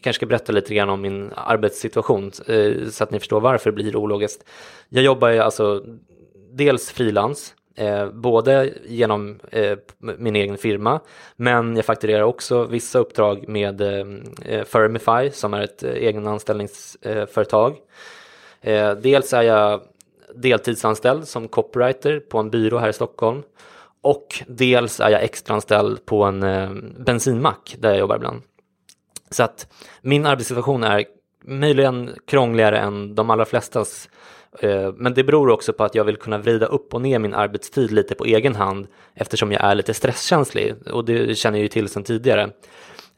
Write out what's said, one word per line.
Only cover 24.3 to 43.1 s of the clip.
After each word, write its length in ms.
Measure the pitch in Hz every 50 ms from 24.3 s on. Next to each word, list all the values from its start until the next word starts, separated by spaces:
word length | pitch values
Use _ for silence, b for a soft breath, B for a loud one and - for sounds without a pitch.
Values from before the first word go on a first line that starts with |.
| - - -
dels 520 | - 123 117 131 127 127 120 120 110 - -
är 100 | 107 107
jag 140 | 107 - 117
extraanställd 800 | 110 - - - - 110 107 - - 107 104 101 107 107 - -
på 180 | - 110 104 101
en, 200 | 98 95 95 98
eh, 260 | 98 95 95 95 98 98 101 104 - -
bensinmack 800 | - 123 127 120 113 - 139 120 117 143 147 101 - _ - - -
där 100 | - 110
jag 100 | 98 98
jobbar 160 | 98 98 107
ibland. 260 | 110 120 - 117 117 - _ _ _ _ _ _ _ _ _ _ _ _ _ _ - - _
Så 140 | - - 123
att 240 | 110 - - - B B B B B B B
min 240 | - 127 143 143 151
arbetssituation 580 | 147 139 131 117 - 127 120 120 135 139 123 113
är 220 | 107 101 104 107 - _ _ _ _ _ _ -
möjligen 640 | - 135 135 147 151 143 131 139 131 127 123 120 120 - - -
krångligare 520 | - 143 139 127 117 117 113 110 107 104 110
än 360 | 107 101 101 101 101 104 104
de 140 | 110 110 117
allra 160 | 110 113 110
flestas. 640 | - - 117 - - - 117 104 - - - - B B B B B B B B B - -
Eh, 340 | - 104 101 98 98 95 92
men 160 | - 120 123 123
det 100 | 131 131
beror 260 | 139 151 156 139 123
också 240 | 113 - - - 107
på 100 | - 107
att 120 | 101 -
jag 80 | 110 104
vill 140 | 107 104
kunna 200 | 104 - 113 107
vrida 280 | 104 104 117 117 110 110
upp 280 | - 107 - - - -
och 80 | 120
ner 180 | 127 139 131 113
min 140 | 107 101 -
arbetstid 580 | 104 104 101 104 104 - - - 143 127 107
lite 240 | 107 104 98 - 101
på 100 | - -
egen 300 | 117 110 110 120 139 117
hand, 320 | 104 98 95 95 101 98 b b b b b b
eftersom 360 | - 110 - - - 113 104
jag 120 | 101 - -
är 120 | 101 101
lite 180 | 101 - - 110
stresskänslig. 800 | - - 127 120 - - - 180 156 135 - - 107 104 107 110 110 - -
Och 140 | - 120 117
det 320 | 117 117 117 113 117 113
känner 200 | - - 113 107
jag 60 | 107 104
ju 40 |
till 200 | 104 - 113 104 98
sedan 140 | - 101 98
tidigare. 460 | - 117 110 120 127 110 104 104 101 - B B B B B B B B B B B